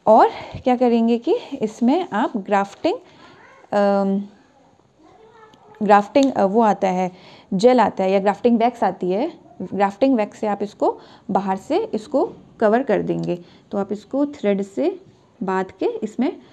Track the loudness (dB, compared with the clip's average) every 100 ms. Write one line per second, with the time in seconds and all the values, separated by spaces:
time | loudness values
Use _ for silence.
0 | 4 6 6 0 -14 -6 -2 2 2 2
1 | 2 0 0 -2 -4 -6 -6 0 0 2
2 | 0 -4 -4 -4 -2 -2 -2 -4 -4 -4
3 | -8 -20 -20 -20 -20 -20 -4 0 2 2
4 | 0 -2 -6 -16 _ _ _ _ _ _
5 | -20 -20 -20 -20 -20 _ -20 -4 4 4
6 | 4 2 2 2 0 2 2 2 0 0
7 | -4 -6 -20 -20 -6 2 4 4 2 0
8 | 0 2 0 0 0 2 0 0 -4 -2
9 | -4 -2 -4 -8 -20 -14 -8 -2 -2 0
10 | 2 2 -2 -4 -6 -4 -6 -2 -2 -2
11 | -10 -18 -4 -2 -2 -6 -2 -4 -2 -6
12 | -4 -2 -2 -6 -16 -2 2 2 0 -2
13 | -2 -4 -4 -6 -10 -20 _ -8 -6 -8
14 | -6 -4 -4 -4 -2 -2 -4 -4 -4 -6
15 | -14 _ _ -12 -6 -4 -6 -4 -6 -4
16 | -8 -4 -4 -4 -14